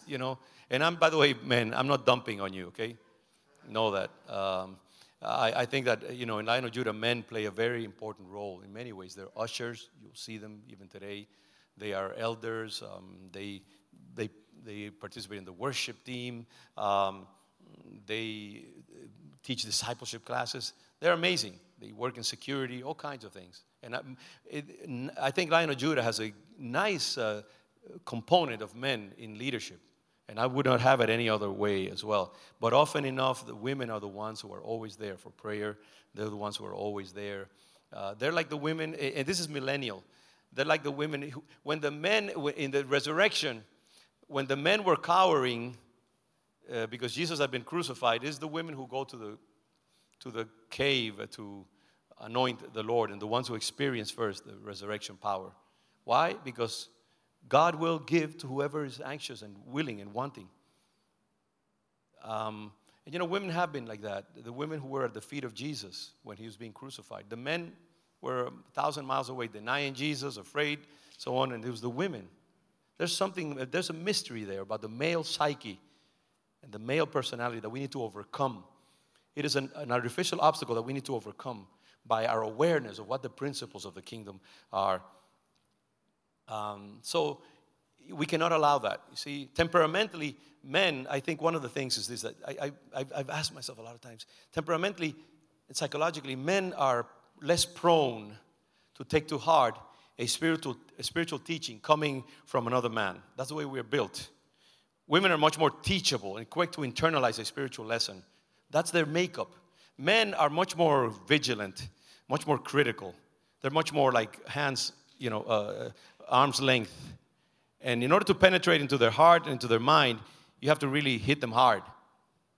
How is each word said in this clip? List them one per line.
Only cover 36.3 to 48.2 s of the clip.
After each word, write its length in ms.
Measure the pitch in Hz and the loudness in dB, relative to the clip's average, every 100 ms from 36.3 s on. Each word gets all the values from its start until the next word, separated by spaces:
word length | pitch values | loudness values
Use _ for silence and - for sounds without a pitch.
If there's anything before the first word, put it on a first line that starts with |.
the 60 | 104 | -4
ones 200 | 104 104 | -6 -6
who 80 | |
are 100 | 101 | -8
always 380 | 98 104 101 98 | -6 -6 -6 -8
there. 360 | 95 101 98 98 _ _ _ _ | -10 -8 -10 -12 _ _ _ _
Uh, 220 | 101 98 | -10 -10
they're 180 | 104 139 | -4 -2
like 160 | 170 151 | -2 -2
the 80 | 151 | -4
women, 380 | 151 160 160 156 | -2 -2 -4 -4
a-, 200 | 139 147 | -2 -2
and 80 | 135 | -2
this 140 | 180 | -2
is 80 | 160 | -2
millennial. 540 | 147 131 139 123 95 - _ _ _ _ | -4 -2 -2 -4 -8 -14 _ _ _ _
They're 100 | 120 | -2
like 180 | 143 156 | 2 2
the 80 | 143 | 0
women 320 | 139 151 143 | -4 -4 -4
who, 200 | 147 135 - - | -6 -12 -16 -10
when 160 | 143 156 | -4 -2
the 100 | 147 | -2
men, 380 | 147 170 214 202 | -2 0 0 0
w-, 260 | 175 147 143 | -4 -4 -2
in 140 | 139 | 0
the 140 | 139 | 0
resurrection, 800 | 131 143 135 160 208 - 151 113 107 _ _ - _ _ - | 2 0 2 2 2 2 -2 -6 -12 _ _ -20 _ _ -6
when 200 | 139 135 | -2 0
the 100 | 139 | 2
men 280 | 160 214 | 4 4
were 120 | 190 156 | 4 2
cowering, 800 | - 185 185 151 127 117 120 123 _ _ _ _ _ _ _ _ - | 4 6 6 6 2 0 -6 -12 _ _ _ _ _ _ _ _ -8
uh, 140 | 123 113 | -4 -4
because 260 | 127 123 | -4 -4
Jesus 260 | 143 165 160 | -2 -2 0
had 120 | 139 | 0
been 140 | 123 | 0
crucified, 600 | 117 165 151 127 120 113 | -4 -4 -4 0 2 2